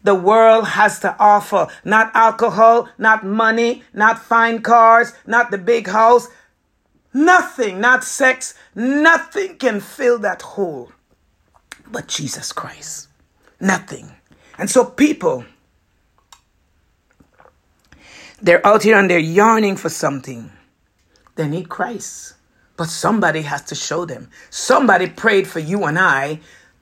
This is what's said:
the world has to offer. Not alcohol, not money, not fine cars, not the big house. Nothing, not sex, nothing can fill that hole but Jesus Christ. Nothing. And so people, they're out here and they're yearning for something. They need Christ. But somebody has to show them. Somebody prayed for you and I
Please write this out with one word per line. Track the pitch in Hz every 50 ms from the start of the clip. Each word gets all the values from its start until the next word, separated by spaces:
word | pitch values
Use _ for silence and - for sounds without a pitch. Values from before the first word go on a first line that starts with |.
| -
the | 202 196
world | 185 175 190 214 226 220 226 220 226 208
has | - - 185 214 208 214 -
to | - 185 -
offer. | - 208 208 208 208 202 - 208 185 160 - - - -
Not | - 208 220 220 220 -
alcohol, | 226 226 226 220 - 226 226 165 196 226 226 233 233 233 - -
not | - 208 220 220 214 190
money, | 190 202 220 226 220 226 233 233 233 254 - - _ -
not | 196 214 220 226 226
fine | - - 226 233 226 233 226 226
cars, | 226 220 233 233 226 226 226 233 240 233 - - _
not | 185 226 233 233 233
the | 202
big | 196 175 214 233 233 208
house. | 185 190 214 226 233 240 240 240 - - _ _ _ _ _ _ _ _ _ _ _ _ _ _ _ -
Nothing, | 262 302 349 370 359 349 - - - 233 202 185 190
not | 220 247 254 254 -
sex, | - - - 277 262 254 262 - - - _ _ _ _
nothing | - 233 262 277 294 302 330 339 - - - - 415 381 381 330
can | - 262 247 214 202
fill | 202 - - - 269 240 240 226
that | 208 196 175 -
hole | - - - 202 196 170 147 131 120 - _ _ _ _ _ _ _ _ _ _ _ _ _ _ _ _ - - _ _
but | 214 - 156
Jesus | - - - 156 127 - 151 - -
Christ. | - - - - - - - - - - - _ _ _ _ _ _ _ _ _ _ _
Nothing. | 175 196 185 - - - 139 - - - - _ _ _ _ _ _ _ -
And | - - -
so | - 254 233
people, | 247 - - 277 302 302 - 190 165 135 123 120 - _ _ _ _ _ _ _ _ _ _ _ _ _ _ _ _ _ _ _ _ _ _ _ _ _ _ _ _ _ _ _ _ _ _ _ _ _ _ _ _ _ _ _ _ _ _ _ _ _ _ _ - - - - - _ _
they're | - 175 170 175 -
out | 202 214 214 190
here | 214 220
and | 196 196 180
they're | 180 170
yearning | 156 160 165 196 214 226 226 220 214 196 190
for | - - 160
something. | - - - 147 143 135 - 135 127 117 110 - - _ _ _ _ _ _ _ _ _ _ _ _ _ _ _ _
They | - 160 143
need | 151 180 170
Christ. | - - - 180 240 240 202 - - - - - - - _ _ _ _ _ _ _ _
But | - 165
somebody | 160 - - - 190 220 214 190 165 156 160 151
has | 147 147 139 -
to | - 156
show | - - - 147 175 175
them. | 160 123 110 - - _ - - _
Somebody | - - - - 254 - 277 220 190 180 190
prayed | 165 - - - 214 208 196 185
for | - - 165
you | 156 151 190 208 185
and | 151 151 180
I | 208 175 139 135 139 147 156 160 - _ _ _ _ _ _ _